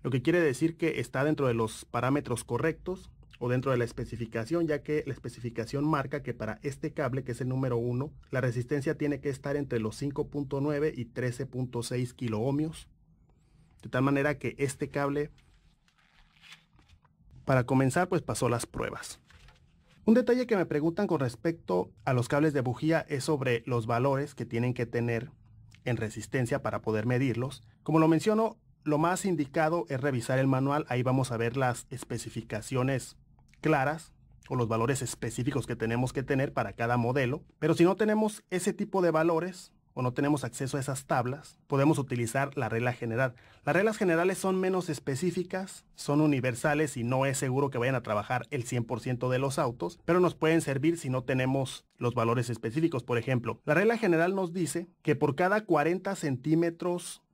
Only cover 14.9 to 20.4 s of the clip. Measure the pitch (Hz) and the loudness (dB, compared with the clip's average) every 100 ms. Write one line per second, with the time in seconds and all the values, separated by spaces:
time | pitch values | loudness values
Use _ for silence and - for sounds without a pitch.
14.9 | 143 143 143 147 - _ _ _ _ _ | -2 -2 -2 -4 -8 _ _ _ _ _
15.9 | _ _ _ _ _ - - _ _ _ | _ _ _ _ _ -20 -20 _ _ _
16.9 | - _ _ - - - 131 120 131 135 | -20 _ _ -20 -16 2 2 4 4 4
17.9 | 175 180 175 - 110 123 117 - - - | 2 2 0 -2 -2 0 0 -4 -6 -6
18.9 | - - - _ - - - _ _ _ | -6 -12 -16 _ -20 -20 -20 _ _ _
19.9 | _ - 226 226 247 | _ 4 6 6 2